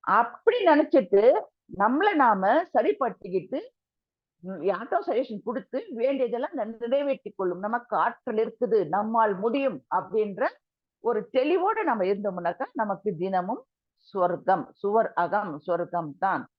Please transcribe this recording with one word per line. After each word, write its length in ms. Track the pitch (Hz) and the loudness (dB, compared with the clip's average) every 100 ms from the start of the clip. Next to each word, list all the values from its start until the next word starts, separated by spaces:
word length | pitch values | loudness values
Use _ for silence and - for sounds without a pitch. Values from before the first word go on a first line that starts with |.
அப்படி 540 | - 196 233 - - 494 | 2 2 2 0 0 4
நினைச்சிட்டு 580 | 370 294 302 294 185 196 226 320 - _ _ 175 | 4 4 6 2 4 6 6 4 -2 _ _ -2
நம்மளை 340 | 208 269 415 | 0 2 2
நாம 480 | 311 247 202 190 269 370 | 4 4 4 4 2 2
சரிப்படுத்திக்கிட்டு, 840 | 247 262 - 247 185 185 180 - 269 466 _ _ _ _ _ _ _ | 0 0 0 -2 -6 -4 -4 -4 -8 -8 _ _ _ _ _ _ _
உம், 180 | 175 185 | -14 -6
யார்கிட்ட 340 | 170 185 240 339 330 | -4 -4 -2 -4 -2
சஜஷன் 380 | 220 262 214 | -4 -4 -6
கொடுத்து 340 | - 240 - 254 453 | -8 -8 -6 -10 -8
வேண்டியதெல்லாம் 680 | 240 247 277 247 233 277 302 | -4 -2 0 -2 -2 -6 -6
ந-, 180 | 214 226 | -8 -6
நிறைவேற்றிக் 580 | 233 277 285 269 - - | -2 0 0 -4 -6 -4
கொள்ளும் 220 | 190 170 | -4 -2
நமக்கு 360 | 202 240 233 190 | -4 -6 -4 0
ஆற்றல் 440 | 190 233 - 214 | 0 -2 -4 -2
இருக்குது, 360 | 226 - 240 214 165 | -2 -2 0 0 2
நம்மால் 460 | 185 214 226 220 185 | -2 0 2 2 2
முடியும் 400 | 220 277 269 170 _ | -2 0 -2 -4 _
அப்படின்ற 480 | - 185 214 214 185 285 - _ _ _ _ | -4 -2 -2 -2 -2 -4 -4 _ _ _ _
ஒரு 160 | 226 220 - | -2 -2 0
தெளிவோடு 500 | 262 285 349 370 440 | 0 2 2 0 0
நம்ம 200 | 349 226 | 0 0
இருந்தோம்னாக்கா 640 | 185 202 202 180 170 175 - | 0 0 -2 -4 -4 -4 -8
நமக்கு 380 | - 214 196 208 165 | -4 -4 -2 -4 -4
தினமும் 460 | 185 190 180 269 523 _ _ _ _ | -2 -2 -2 -6 -10 _ _ _ _
சொர்க்கம், 520 | 196 175 170 156 185 139 | 0 0 0 0 0 -2
சுவர் 400 | _ 202 214 220 | _ 0 0 0
அகம் 420 | - 175 202 208 147 | -2 -2 -2 -4 -8
சொர்க்கம் 520 | 180 170 170 175 160 139 | -4 -4 -2 -4 -6 -4
தான். 260 | 190 170 - | -2 -2 -6